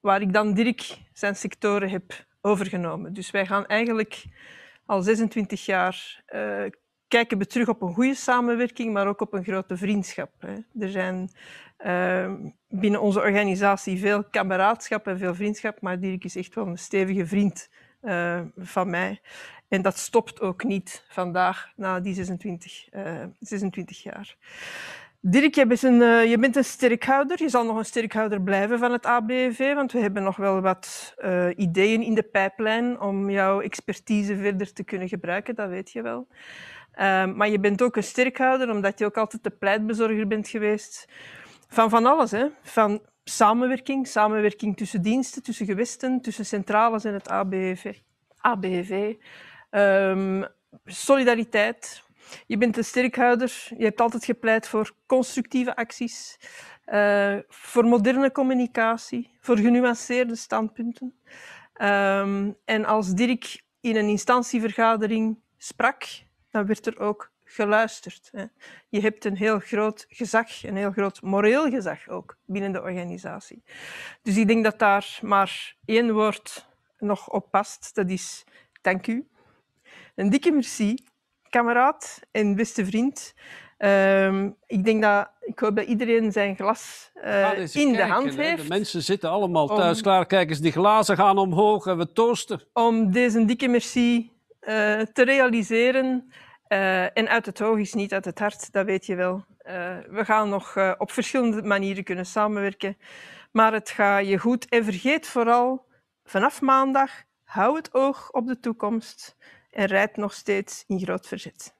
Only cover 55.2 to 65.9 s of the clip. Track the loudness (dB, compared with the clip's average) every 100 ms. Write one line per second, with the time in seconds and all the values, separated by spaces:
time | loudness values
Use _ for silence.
55.2 | 2 -4 -4 -2 -2 -4 -8 -6 -10 -10
56.2 | -18 -20 -20 -20 -20 -20 -2 2 4 4
57.2 | 2 -2 -8 -20 -4 2 6 6 4 4
58.2 | 2 2 0 2 0 0 0 0 -4 -8
59.2 | -8 _ 0 4 6 4 4 0 -2 -2
60.2 | -2 -4 -4 -4 -4 -6 -8 -8 -12 -14
61.2 | _ -20 -20 -20 -20 -4 0 2 2 2
62.2 | 0 -2 -2 -6 -2 -2 2 0 0 0
63.2 | 0 0 -6 -16 _ _ -2 0 2 0
64.2 | 2 2 2 -2 -2 2 2 2 0 0
65.2 | -2 -4 _ _ -20 -2 -2